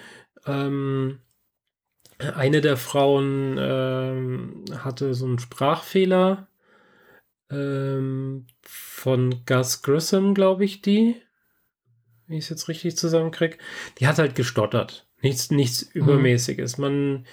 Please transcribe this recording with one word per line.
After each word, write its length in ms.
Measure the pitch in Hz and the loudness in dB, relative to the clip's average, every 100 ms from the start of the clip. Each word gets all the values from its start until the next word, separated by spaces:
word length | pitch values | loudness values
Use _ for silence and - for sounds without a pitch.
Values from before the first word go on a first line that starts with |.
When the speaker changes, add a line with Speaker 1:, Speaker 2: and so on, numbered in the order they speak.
| - - _ _ - | -20 -20 _ _ -6
Speaker 1:
Ähm, 760 | 139 139 139 139 135 135 135 _ _ _ _ _ _ _ _ _ - | -4 -2 -4 -2 -2 -2 -6 _ _ _ _ _ _ _ _ _ -12
eine 420 | 147 165 135 151 | -8 -2 2 4
der 160 | 151 131 | 2 0
Frauen, 800 | - 143 139 139 139 139 135 131 | -2 0 4 4 2 -2 -2 -2
ähm, 1040 | 135 131 131 131 131 131 127 127 120 - - 139 | -2 -2 -2 -2 -4 -4 -4 -6 -8 -12 -14 -10
hatte 360 | 139 127 139 | -8 -4 -4
so 120 | 123 131 | -2 -2
einen 120 | 120 | -4
Sprachfehler, 1120 | - - 139 160 - 196 185 185 185 196 - _ _ _ _ _ _ _ _ _ - | -4 -2 0 0 0 2 4 4 4 2 -6 _ _ _ _ _ _ _ _ _ -12
ähm, 960 | 143 139 139 135 135 135 131 135 135 127 _ | -6 -4 -2 -2 -2 -2 -4 -6 -8 -12 _
von 800 | - - - - 131 127 127 123 - | -20 -18 -16 -6 0 2 2 0 0
Gus 360 | 127 123 - | 0 2 -2
Grissom, 520 | - 147 160 196 196 | 0 0 2 2 2
glaub 260 | 196 190 190 | 4 4 4
ich, 220 | 196 196 | 0 -2
die, 340 | 202 208 226 240 _ _ _ _ _ _ _ _ _ _ - | 2 4 4 2 _ _ _ _ _ _ _ _ _ _ -8
wenn 120 | 160 | -8
ich's 100 | - | -6
jetzt 200 | 160 - | -10 -8
richtig 280 | 160 175 165 | -6 -4 -2
zusammenkrieg. 600 | 170 165 160 160 165 - - - - - | 0 2 0 -2 -2 -4 -16 -14 -14 0
Die 80 | 131 | 2
hat 120 | 156 | 4
halt 160 | 151 | 2
gestottert. 720 | 123 120 - 107 117 - - _ _ | 2 -2 0 0 0 -2 -8 _ _
Nichts, 280 | 135 123 - | -2 -2 0
nichts 360 | 147 127 - - | 2 2 0 -6
Speaker 2:
Mhm. 60 | 170 | 0
Speaker 1:
Übermäßiges. 760 | 147 139 127 120 - - 123 - | 4 6 6 2 0 -4 -6 -4
Man, 480 | 139 143 139 139 123 | -2 0 -2 -4 -8